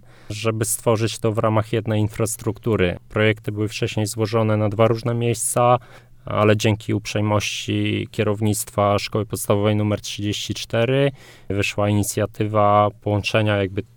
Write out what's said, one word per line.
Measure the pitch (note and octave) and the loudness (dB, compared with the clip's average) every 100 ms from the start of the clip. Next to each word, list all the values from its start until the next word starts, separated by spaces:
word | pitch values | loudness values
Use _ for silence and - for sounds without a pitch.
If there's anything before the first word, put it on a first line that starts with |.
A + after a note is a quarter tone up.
| - - - | -6 -20 -14
żeby | G#2+ A2 A2 A2 | -4 -2 -2 -2
stworzyć | - A#2+ A2 A2+ - | -2 0 2 0 -2
to | A#2 | -2
w | G#2+ | 0
ramach | A2+ A2 G#2+ | 0 0 0
jednej | A2+ G#2+ G#2+ | -2 0 0
infrastruktury. | G#2+ - A2 - A2+ - A#2+ G2+ F2+ - - | 0 -2 -4 -4 -6 -4 -2 2 2 0 -6
Projekty | G#2+ G#2+ G#2+ - | 0 2 0 -4
były | G#2 G#2+ | -4 -4
wcześniej | - A#2 A2 G#2+ | -4 -4 -2 -4
złożone | A2 G#2 A2+ A2 G#2+ | -2 -2 0 2 2
na | G#2+ | 0
dwa | G2+ A2+ | 2 2
różne | A2+ A#2+ | 2 -2
miejsca, | A#2 A#2+ A2+ - B2 A#2+ B2 - - - - - | -2 -2 -2 -2 2 4 4 0 -20 -20 -20 -6
ale | G#2 G#2+ G#2 | 2 4 4
dzięki | A2+ G#2 - | 2 0 -2
uprzejmości | G#2+ - G#2+ G#2+ G#2 - - - G#2 G#2 G#2 G2+ | -4 -2 -2 0 0 -2 -6 -4 -2 -2 -2 -4
kierownictwa | - G#2+ G2+ G#2+ G2+ - - G2+ G2+ | -2 -2 0 0 -2 -4 0 2 2
Szkoły | - A2 G2 | 0 -4 -4
Podstawowej | G2+ - G#2 G#2 G#2+ | -6 0 2 2 2
numer | G#2+ G2+ | 0 -2
trzydzieści | - - G#2 G2 - | -6 -6 -4 -4 -6
cztery | G2+ - A#2 A#2 C3+ C#3 C3+ - - - | -8 -4 -2 0 2 0 -2 -20 -20 -6
wyszła | G2 G2 - G#2 | -2 -2 0 0
inicjatywa | G#2 G2 - G2+ - G#2+ G#2+ G2+ G#2 G#2 - | 2 0 -2 -4 -2 -2 2 4 6 4 0
połączenia | G#2+ G#2 - A2+ G#2+ G2+ | -2 0 2 0 2 2
jakby | G2 F#2+ - | 0 -4 -8